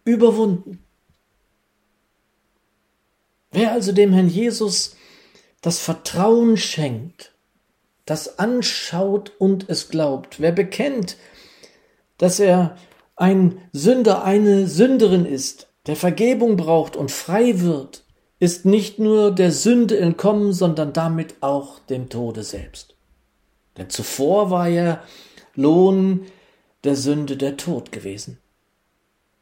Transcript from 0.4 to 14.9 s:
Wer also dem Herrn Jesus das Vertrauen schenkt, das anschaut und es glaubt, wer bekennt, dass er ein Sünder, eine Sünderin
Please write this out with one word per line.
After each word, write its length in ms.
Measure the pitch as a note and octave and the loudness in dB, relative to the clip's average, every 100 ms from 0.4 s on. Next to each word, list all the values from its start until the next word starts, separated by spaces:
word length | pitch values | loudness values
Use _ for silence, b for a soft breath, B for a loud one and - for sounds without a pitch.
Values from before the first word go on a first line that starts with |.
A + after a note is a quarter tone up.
| A3 F3+ - F#3 _ _ _ _ _ _ _ _ _ _ _ _ _ _ _ _ _ _ _ _ _ _ _ _ _ _ _ | 0 -2 -6 -20 _ _ _ _ _ _ _ _ _ _ _ _ _ _ _ _ _ _ _ _ _ _ _ _ _ _ _
Wer 220 | F#3 A3 | -2 -2
also 180 | A#3+ F#3+ | -2 0
dem 220 | G3 G3+ | 2 4
Herrn 160 | F#3 F3+ | 4 2
Jesus 640 | E3+ A#3 A#3 G#3+ F3 - b b b b b b _ | 2 -2 -2 -4 -4 -6 b b b b b b _
das 200 | - E3+ | -6 -4
Vertrauen 760 | - E3 - - G3 A#3 A#3 A3 | -6 -8 -6 0 4 4 4 2
schenkt, 760 | - - D3 A#2 D3+ - - _ _ _ _ _ _ _ - | 0 -4 -4 -6 -10 -18 -20 _ _ _ _ _ _ _ -8
das 320 | D#3 - - | -8 -8 -6
anschaut 920 | G3+ B3 F3+ - - E3+ G3 G3+ G3+ - | -2 -2 -2 -6 -6 -4 -2 -2 -6 -2
und 280 | F#3+ F#3+ F#3+ | 0 0 -4
es 200 | E3 - | -8 -6
glaubt, 520 | D#3 D3+ C3 - - | -4 -2 -4 -8 -4
wer 120 | D#3 | -2
bekennt, 640 | E3+ G3 - C#4 C4+ F#3 - b b b b b b b b b _ | 0 -2 -4 -4 -4 -8 -10 b b b b b b b b b _
dass 200 | F3+ F3+ | 0 2
er 380 | G3+ F3+ F3 B B B B - | 2 4 2 B B B B -2
ein 440 | F3+ F#3+ F3+ B B | 2 4 4 B B
Sünder, 500 | C#3 D#3+ B3+ A3 F#3+ | -2 2 4 4 2
eine 460 | F#3+ G3+ G#3 G3 F#3+ | 2 2 4 4 2
Sünderin 580 | D3+ B3 | 4 4